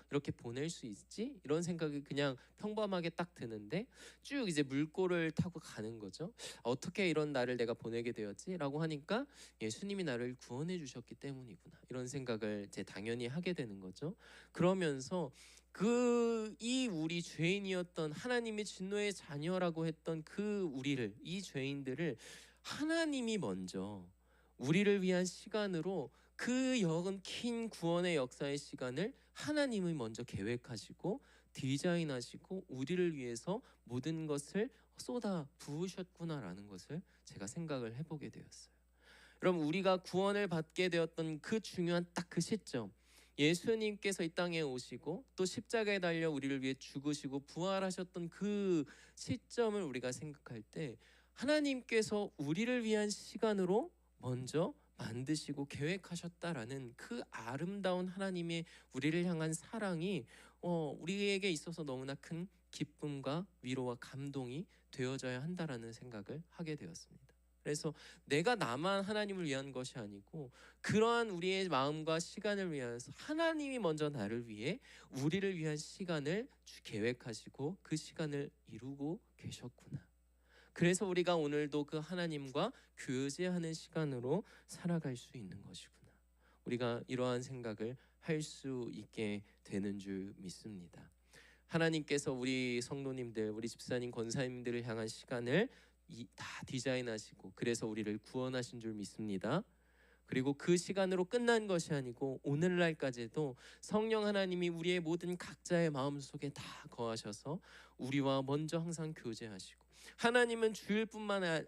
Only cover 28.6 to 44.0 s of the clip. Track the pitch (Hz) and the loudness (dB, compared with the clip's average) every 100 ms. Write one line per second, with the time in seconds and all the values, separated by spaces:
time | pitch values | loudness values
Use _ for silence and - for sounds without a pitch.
28.6 | - - 127 131 214 - _ - - 302 | -4 -6 -2 0 -2 -4 _ -8 0 2
29.6 | 277 214 175 156 113 113 120 101 101 123 | 2 2 2 0 -2 -4 -6 -2 0 -2
30.6 | - 113 - - 160 262 - - _ - | -4 -10 -10 -6 -2 -2 -6 -20 _ -4
31.6 | 131 139 180 170 156 127 117 - - 190 | 0 2 4 2 2 -2 -6 -10 -8 -8
32.6 | - 131 139 180 175 151 123 117 - 220 | -6 -4 0 4 4 2 -4 -4 -2 -2
33.6 | - - - 120 139 165 156 143 - 190 | -4 -20 -6 -2 0 -2 0 -2 0 0
34.6 | 254 - _ - - 247 220 180 139 - | 0 -4 _ -14 -6 -2 0 -2 -4 -10
35.6 | - 147 185 - 180 - 170 147 92 92 | -6 -4 -4 -6 -10 -6 -4 -4 -6 -10
36.6 | 101 92 - 156 - _ - - 98 170 | -12 -14 -8 -8 -8 _ -16 -10 -8 -6
37.6 | 160 139 117 117 160 151 131 - - - | -4 -2 -4 -6 -6 -6 -8 -12 -16 -18
38.6 | - _ _ _ - - - - 185 180 | -20 _ _ _ -20 -20 -20 0 4 4
39.6 | 151 185 190 185 - 180 196 202 202 165 | 4 4 4 4 4 2 4 4 2 0
40.6 | 160 - 185 170 160 - 160 151 - 220 | -2 2 4 4 2 0 -2 -2 0 -2
41.6 | - - 170 175 175 - 175 - 170 220 | 0 0 2 2 0 -4 -4 -2 0 0
42.6 | - 127 101 - _ - - - 147 175 | -2 -4 -4 -10 _ -20 -8 2 4 4
43.6 | 233 226 214 202 | 2 2 2 0